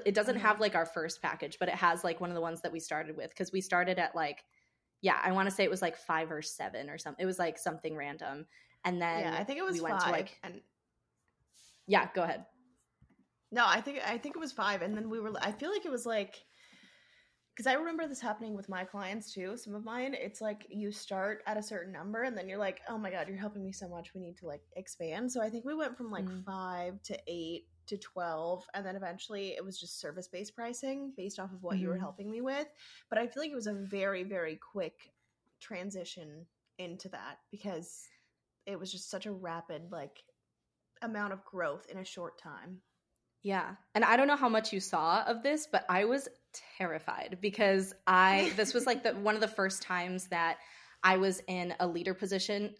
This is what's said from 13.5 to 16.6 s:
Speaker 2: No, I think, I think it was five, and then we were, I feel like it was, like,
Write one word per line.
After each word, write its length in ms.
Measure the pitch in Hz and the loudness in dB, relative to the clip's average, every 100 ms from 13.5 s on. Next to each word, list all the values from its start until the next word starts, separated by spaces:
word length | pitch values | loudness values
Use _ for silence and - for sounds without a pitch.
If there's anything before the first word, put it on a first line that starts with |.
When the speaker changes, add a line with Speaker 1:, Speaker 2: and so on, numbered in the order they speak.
Speaker 2:
No, 160 | 233 220 | 4 6
I 140 | 190 | 6
think, 200 | 247 277 208 | 2 -4 -2
I 100 | 233 | -2
think 200 | 294 320 | -4 -6
it 20 | |
was 140 | 302 | -6
five, 280 | - 202 196 | 0 0 0
and 160 | 180 214 | 0 -2
then 140 | 220 | -4
we 80 | 226 | -4
were, 140 | 214 208 | -4 -2
I 100 | 196 | -2
feel 220 | 208 311 | -2 -2
like 120 | 415 | -2
it 60 | 339 | -2
was, 160 | 247 233 | -4 -2
like, 300 | 220 196 - - _ | -2 -2 -8 -20 _